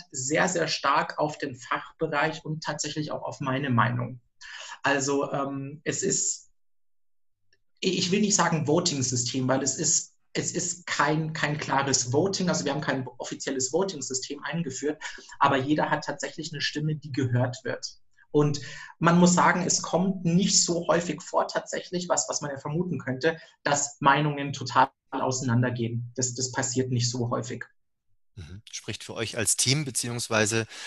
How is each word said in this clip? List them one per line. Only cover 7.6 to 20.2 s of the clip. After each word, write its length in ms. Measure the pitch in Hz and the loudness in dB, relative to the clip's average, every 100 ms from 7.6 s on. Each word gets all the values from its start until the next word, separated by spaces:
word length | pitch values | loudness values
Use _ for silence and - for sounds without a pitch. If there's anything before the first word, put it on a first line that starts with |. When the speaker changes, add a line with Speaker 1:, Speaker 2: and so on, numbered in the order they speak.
| _ - | _ -2
Speaker 1:
i-, 140 | 190 180 | 0 0
ich 120 | 180 | 2
will 120 | 214 | 2
nicht 140 | 208 - | 4 4
sagen 300 | 170 160 143 | 4 2 2
Voting-System, 800 | 165 175 143 123 120 - 135 127 | 2 2 0 -2 -2 -2 0 2
weil 140 | 135 | 2
es 140 | 143 - | 0 0
ist, 380 | 156 - - _ _ | 2 0 -2 _ _
es 200 | 165 - | -4 -4
ist 340 | 175 - - - | -4 -4 -6 -6
kein, 480 | - 147 156 156 | 0 2 2 0
kein 240 | - 147 151 | -2 -2 -2
klares 520 | - 135 139 131 123 | 0 0 2 2 2
Voting, 380 | 143 190 - 175 | 2 2 0 0
also 160 | - | 0
wir 80 | 139 | 0
haben 80 | 143 | -2
kein 260 | 147 135 127 - | -2 -2 -4 -10
offizielles 520 | 147 - - 131 127 | -10 -6 -4 -2 0
Voting-System 720 | 165 196 147 123 127 - 143 | 0 0 -4 -6 -6 -6 -8
eingeführt, 600 | 139 165 151 - 143 151 - - - - | -6 -4 -4 -2 -4 -4 -8 -14 -10 2
aber 180 | - 135 | 2 4
jeder 320 | 131 156 151 | 2 0 2
hat 140 | 151 | -2
tatsächlich 500 | - 131 - - 151 | -2 -6 -8 -8 -8
eine 80 | 143 | -4
Stimme, 340 | - 151 156 151 | -4 -2 -2 -4
die 160 | 151 | -4
gehört 460 | 143 123 120 127 - | -2 2 2 2 -2
wird. 340 | - - - - - _ - | -8 -8 -8 -14 -20 _ 0
Und 260 | 147 147 - - - - - | 4 4 2 -6 -12 -12 2
man 220 | 165 175 | 6 8
muss 140 | 180 | 8
sagen, 280 | 175 151 175 | 8 6 4
es 180 | - - | 0 -2
kommt 440 | - 165 196 190 | 0 0 0 0